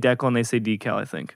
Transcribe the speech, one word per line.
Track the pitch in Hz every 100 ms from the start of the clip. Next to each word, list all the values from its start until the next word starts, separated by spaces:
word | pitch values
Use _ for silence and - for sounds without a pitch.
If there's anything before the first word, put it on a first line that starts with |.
decal | 127 123 131
and | 120
they |
say | 117 123
decal, | 110 104 123
I | 101
think. | 104 80 67